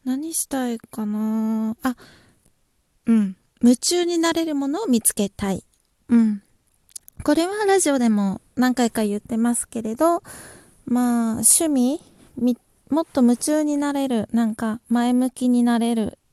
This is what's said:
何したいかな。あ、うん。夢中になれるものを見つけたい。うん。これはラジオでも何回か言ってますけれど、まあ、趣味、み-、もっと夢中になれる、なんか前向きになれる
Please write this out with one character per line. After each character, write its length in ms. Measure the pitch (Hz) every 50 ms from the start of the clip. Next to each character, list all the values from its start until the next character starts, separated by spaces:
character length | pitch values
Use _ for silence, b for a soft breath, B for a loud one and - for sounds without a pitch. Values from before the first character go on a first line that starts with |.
| _
何 300 | 254 254 269 302 330 330
し 140 | - - _
た 220 | 277 269 254 247
い 100 | 233 226
か 260 | - - - - 214
な。 720 | 208 208 214 214 220 220 220 220 220 220 220 220 220 233 _ -
あ、 120 | 262 247 b b b b b b b b b b _ _ _ _ _ _ _ _ _ _ _ _
う 80 | - 226
ん。 240 | 220 208 190 190 _ _ _ _ _
夢 160 | - 240 254 -
中 260 | - - 349 349 349
に 140 | 339 349 330
な 160 | 330 330 320
れ 120 | 330 330
る 100 | 320 302
も 120 | 277 277 277
の 160 | 285 370 466
を 40 | 392
見 140 | 254 220
つ 120 | - - -
け 160 | - 208 196
た 220 | _ - - 196
い。 120 | 190 - - _ _ _ _ _ _ _ _ _
う 60 | 240
ん。 260 | 233 226 220 214 196 _ _ _ _ _ _ _ _ _ _ _ - _ - _ - -
こ 120 | - 302
れ 120 | 302 330 359
は 180 | 403 415 427
ラ 140 | 392 392 392
ジ 100 | - 302
オ 80 | 277 269
で 100 | 240 233
も 320 | 214 202 202 196 190 - _ _ _ -
何 180 | 247 254 254
回 160 | - 247 226
か 120 | - - 220
言 160 | 208 202 208
っ 20 |
て 160 | _ - 240 220
ま 180 | 226 240 240
す 120 | - - _
け 120 | - 233
れ 140 | 220 220 220
ど、 260 | 247 311 339 339 349 B B B B B B B B B B B B _
ま 520 | - 240 240 247 247 240 233 233 226 220 -
あ、 40 | 220 - - -
趣 100 | 349 320
味、 320 | 294 262 240 247 277 349 b b b b b b b -
み-、 200 | 233 247 247 - _ _ _ _ _ _
も 140 | 269 311 330
っ 20 | _
と 100 | _ 285
夢 160 | 254 233 247 240
中 260 | - - 302 302 302
に 140 | 302 294 285
な 160 | 285 285 277
れ 140 | 277 277 269
る、 200 | 254 226 208 -
な 140 | - 226 233
ん 100 | 220 214
か 260 | - - 220 214 226 _ _
前 240 | 233 240 240 247 247
向 180 | 247 254 254
き 180 | - - 254 247
に 140 | 247 240 240
な 160 | 240 240 233
れ 160 | 233 233 240
る 240 | 226 214 - - _ _ _